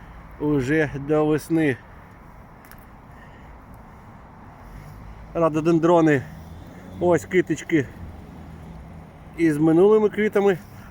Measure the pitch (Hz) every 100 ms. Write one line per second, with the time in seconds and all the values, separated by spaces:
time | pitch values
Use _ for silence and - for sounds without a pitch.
0 | - - - - 147 147 127 156 147 143
1 | 143 151 151 151 - 160 156 120 - -
2 | - - - - - - - - - -
3 | - - - - - - - - - -
4 | - - - - - - - - - -
5 | - - - 165 160 156 156 170 165 175
6 | 160 143 - - - - - - - -
7 | 180 165 - 180 - 156 - 165 120 -
8 | - - - - - - - - - -
9 | - - - - 165 147 160 165 196 220
10 | 208 202 214 208 196 170 - - -